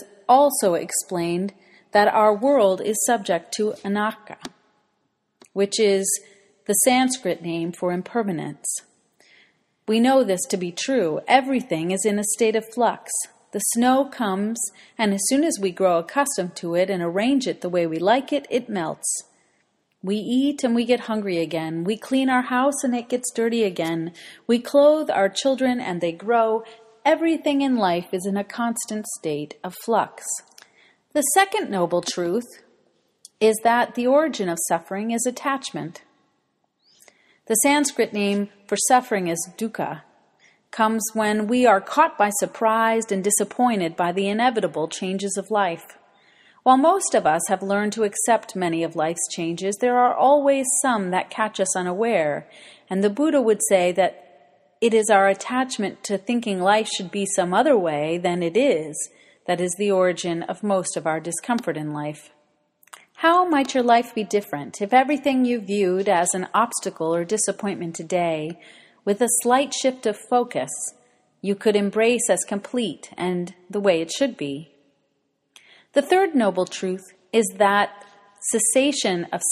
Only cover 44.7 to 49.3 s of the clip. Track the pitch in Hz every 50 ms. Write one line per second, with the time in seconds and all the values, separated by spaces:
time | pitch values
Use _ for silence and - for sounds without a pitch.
44.7 | 151 151 160 160 - - 196 185 190 190 196 196 196 202 185 190 214 202 196 175
45.7 | 165 - - - - _ _ _ _ _ _ _ _ _ _ _ _ _ - 247
46.7 | 262 262 277 330 370 392 - - - 220 175 160 156 170 - - 190 190 196 196
47.7 | 196 202 208 208 208 226 220 202 208 - - 254 226 220 - - - 190 180 170
48.7 | 165 165 165 160 160 170 151 165 170 165 - -